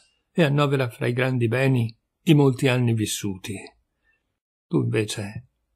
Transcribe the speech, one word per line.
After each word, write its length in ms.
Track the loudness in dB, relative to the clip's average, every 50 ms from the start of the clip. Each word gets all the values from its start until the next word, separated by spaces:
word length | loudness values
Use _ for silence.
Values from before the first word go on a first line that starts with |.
| _ _ _ _ _ _
e 120 | _ 0 2
annovera 460 | 2 4 2 2 2 2 0 -2 -2
fra 180 | -4 -4 -4 -4
i 60 | -2
grandi 340 | 0 -2 0 0 0 0 0
beni 480 | 0 0 2 2 2 2 0 -2 -6 _ _ _ _ _ _
i 100 | 2 4
molti 340 | 6 6 4 2 2 0 0
anni 260 | 2 2 2 0 0
vissuti. 640 | 0 -2 -4 -4 -6 -6 -8 -8 -8 -10 -12 -12 -12 -14 -18 _ _ _ _ _ _ _ _ _ _ _ _ _ _ _ _ _ _ _ _
Tu 140 | -2 -2
invece 640 | -2 0 -2 -2 -4 -4 -6 -10 -10 -10 -12 -14 -16 _ _ _ _ _ _